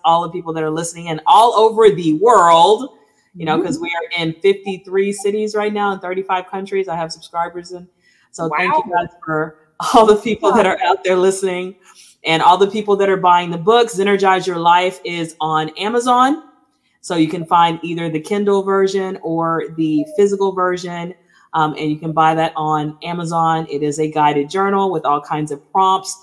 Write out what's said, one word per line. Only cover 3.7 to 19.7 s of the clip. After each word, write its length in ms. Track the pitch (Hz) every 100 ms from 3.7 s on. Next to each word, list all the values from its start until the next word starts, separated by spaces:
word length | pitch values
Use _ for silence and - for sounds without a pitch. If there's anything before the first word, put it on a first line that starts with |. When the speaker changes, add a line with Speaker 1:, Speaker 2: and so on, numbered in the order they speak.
| 160
Speaker 1:
we 80 | 170
are 340 | 170 165 170
in 120 | 160 156
fifty-three 720 | 196 196 196 185 185 190 196
cities 440 | 196 202 214 214 208
right 160 | 208
now 200 | 208 202
in 60 | 185
thirty-five 480 | 180 190 196 185 185
countries. 400 | 196 196 196 190
I 80 |
have 160 | 170 165
subscribers. 640 | 165 - 170 170 175 175
And 160 | 175 180 _ _ _ _
so 180 | - 165 151
thank 160 | 190
you 80 | 302 185
Speaker 2:
Wow. 180 | 175
Speaker 1:
guys 100 | 170 -
for 340 | 165 156 156 - _ - -
all 140 | 233 220
the 100 | 208
people 360 | 226 208 202
that 140 | 220 190
Speaker 2:
Wow. 60 |
Speaker 1:
are 100 | -
out 180 | 175 190
there 140 | 185 185
listening 600 | 190 190 190 180 185 - _ - - _
and 160 | 160 160
all 160 | 156 180
the 140 | 196
people 240 | 214 208 196
that 120 | 196
are 80 | 185
buying 340 | 175 175 175
the 80 | 170
books. 380 | 180 240 226 180
Zenergize 500 | 202 196 196 185 185
Your 120 | 170
Life 420 | 170 180 185 185
is 300 | 180 175 165 -
on 300 | 160 156 156
Amazon. 720 | - 208 240 247 247 262 320 - _ _ _ _ _
So 160 | - 170
you 100 | 156
can 180 | 180
find 360 | 165 170 170 165
either 260 | 170 170 165
the 120 | 151
Kindle 420 | - 202 202 196
version 560 | 196 196 190 196 190 190
or 420 | 165 165 165 165 -